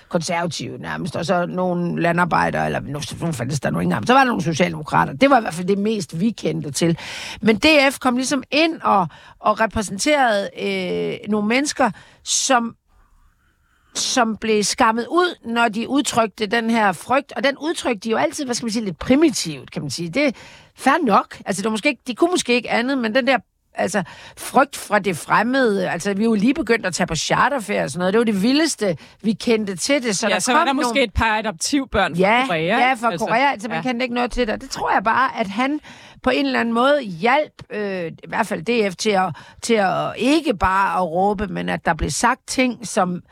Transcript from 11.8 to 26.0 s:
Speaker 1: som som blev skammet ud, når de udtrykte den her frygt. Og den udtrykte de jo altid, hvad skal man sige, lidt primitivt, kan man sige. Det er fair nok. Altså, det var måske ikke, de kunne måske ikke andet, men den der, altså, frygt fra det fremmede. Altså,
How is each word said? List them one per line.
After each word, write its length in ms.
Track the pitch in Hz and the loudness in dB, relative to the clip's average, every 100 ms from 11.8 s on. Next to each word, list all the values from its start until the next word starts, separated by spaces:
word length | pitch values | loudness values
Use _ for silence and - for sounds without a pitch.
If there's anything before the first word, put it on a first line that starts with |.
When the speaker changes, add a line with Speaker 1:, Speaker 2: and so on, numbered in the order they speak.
| 214 - - _ | 0 -2 -14 _
Speaker 1:
som 520 | - - - 247 233 - _ _ _ _ _ _ _ _ _ _ _ - | -4 -2 2 2 0 -8 _ _ _ _ _ _ _ _ _ _ _ -6
som 420 | - 262 226 208 | -2 0 0 0
blev 260 | 220 214 | 0 0
skammet 440 | 190 - 233 226 226 | 0 2 2 2 0
ud, 260 | 330 359 - 233 | 0 0 -2 -4
når 220 | 233 233 | 0 0
de 220 | 208 226 | 0 -2
udtrykte 560 | 277 233 233 220 - 208 | 0 0 0 0 -2 -2
den 240 | 233 226 | 0 0
her 220 | 233 202 | 2 2
frygt. 420 | 170 - 262 277 - | 0 0 -2 -2 -2
Og 80 | |
den 140 | 262 269 | -2 -2
udtrykte 380 | 302 330 320 214 | -4 -4 -4 -4
de 100 | 226 | -2
jo 80 | 220 | 0
altid, 280 | 302 285 262 | -2 -2 -6
hvad 100 | 240 | -4
skal 100 | 233 | -4
man 60 | |
sige, 140 | 220 202 | -4 -4
lidt 140 | 165 | -4
primitivt, 720 | - 269 330 196 165 139 123 | 2 4 4 2 -6 -8 -10
kan 100 | - | -10
man 100 | 147 | -8
sige. 180 | 120 170 | -6 -4
Det 160 | 208 294 | 0 0
er 40 | - - - - - | -2 -10 -20 -20 -2
fair 300 | 262 311 262 | 2 4 4
nok. 320 | 214 - - 202 | 4 2 -6 -8
Altså, 160 | 180 | -4
det 40 | 220 | -2
var 60 | |
måske 180 | 214 294 | -2 -2
ikke, 120 | 247 - | -2 -6
de 80 | 220 | 0
kunne 160 | 339 | 0
måske 220 | 359 - | 2 2
ikke 160 | 240 - | 0 0
andet, 280 | 214 247 277 | -2 0 0
men 180 | 220 254 | 0 0
den 120 | 247 | 2
der, 100 | 247 - _ _ - | 0 -2 _ _ -4
altså, 280 | 202 202 165 - - - | -2 -2 -4 -8 -20 -16
frygt 380 | - 247 269 - | 0 2 2 0
fra 240 | - 208 | -2 0
det 180 | 170 165 | 0 -4
fremmede. 720 | - 170 226 269 240 196 175 | 2 2 4 2 2 2 -2
Altså, 240 | 165 | -2